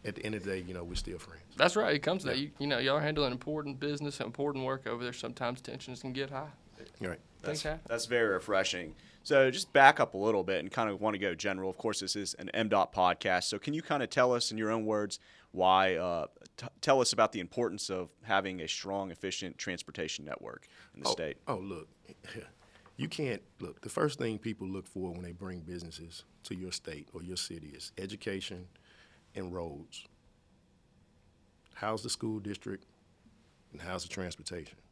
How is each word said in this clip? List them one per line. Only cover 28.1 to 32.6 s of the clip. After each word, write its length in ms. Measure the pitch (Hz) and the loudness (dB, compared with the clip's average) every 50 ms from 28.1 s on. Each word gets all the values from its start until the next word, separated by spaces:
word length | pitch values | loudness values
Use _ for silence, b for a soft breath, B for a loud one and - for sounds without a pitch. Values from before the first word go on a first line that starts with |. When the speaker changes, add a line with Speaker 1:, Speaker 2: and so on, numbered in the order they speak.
| 104 101 - 110 98 95 - - 95 90 92 90 b b b b b b b b b b b b - | -8 -8 -6 -6 -4 -4 -6 -8 -10 -12 -14 -16 b b b b b b b b b b b b -10
Speaker 1:
and 180 | - 95 87 | -8 -8 -6
roads. 520 | 87 90 85 82 73 71 - - - - - - _ _ _ - _ _ _ _ _ _ _ _ _ _ _ _ _ _ _ _ _ _ _ _ _ _ _ _ _ _ _ _ - | -6 -6 -6 -6 -8 -12 -14 -16 -16 -18 -18 -18 _ _ _ -20 _ _ _ _ _ _ _ _ _ _ _ _ _ _ _ _ _ _ _ _ _ _ _ _ _ _ _ _ -10
How's 280 | - 104 107 110 104 | -4 -2 -2 -2 -2
the 80 | 107 120 | -2 -4
school 300 | - - - 113 107 107 | -4 -4 -2 -4 -4 -4
district 440 | 98 104 101 - | -4 -6 -8 -8